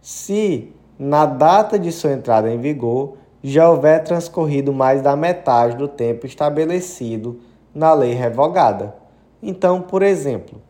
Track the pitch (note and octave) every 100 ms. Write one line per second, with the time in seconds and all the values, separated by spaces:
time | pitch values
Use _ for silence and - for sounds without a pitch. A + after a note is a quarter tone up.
0 | - - - G#3 G#3+ C3+ A2+ - _ -
1 | C#3 D3 D3+ C3+ D3+ G3 G#3+ G#3 E3+ E3
2 | D3+ C3 A#2+ A2 A2 A#2 C#3 C#3+ A#2+ B2
3 | C#3 - _ _ C3+ C#3+ E3 D#3 D3+ D#3+
4 | D#3+ F3 E3+ - D#3 C#3 C#3 C3+ C3 C#3
5 | C#3 C#3+ E3+ F3 - A#2+ A#2+ B2 C#3+ -
6 | A#2 A#2 C3 - D3 D3 D#3+ F3+ F3+ -
7 | A#2 A2+ A#2 A#2+ _ _ _ D3+ D#3+ D#3
8 | B2 B2 A#2+ A#2 D3+ F3+ B2+ G2 G#2 -
9 | _ _ _ _ G#3 F3+ F3+ F#3 F3+ F#3+
10 | G3 F3+ C#3+ G#2+ F2 -